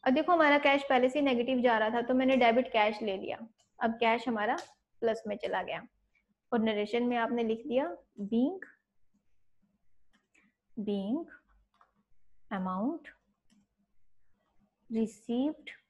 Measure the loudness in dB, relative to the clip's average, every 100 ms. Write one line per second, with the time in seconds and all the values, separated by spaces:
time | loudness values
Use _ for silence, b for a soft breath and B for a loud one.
0 | 2 2 4 4 6 6 4 2 2 2
1 | 2 2 0 0 0 2 2 2 2 -2
2 | 0 2 4 4 4 4 2 2 0 0
3 | -6 -6 -8 -10 -12 _ _ -4 -4 0
4 | 0 0 -2 -4 -2 -4 -8 _ _ _
5 | -2 -2 -6 -8 -4 -4 -6 -10 -12 _
6 | _ _ _ _ _ -2 0 -2 -2 -2
7 | 0 -2 -2 -2 -2 -4 -2 -2 -2 -8
8 | _ -12 -2 0 0 -2 -14 _ _ _
9 | _ _ _ _ _ _ _ _ _ -20
10 | -20 _ _ b b _ _ -8 -4 -4
11 | -2 -4 -6 -18 _ _ _ _ _ _
12 | _ -20 -20 -20 -10 -6 -4 -4 -4 -6
13 | -12 _ _ _ _ _ _ _ _ -20
14 | -20 -20 -20 _ _ _ _ _ _ -4
15 | -4 -6 -6 -2 -2 -4 -16 -20 _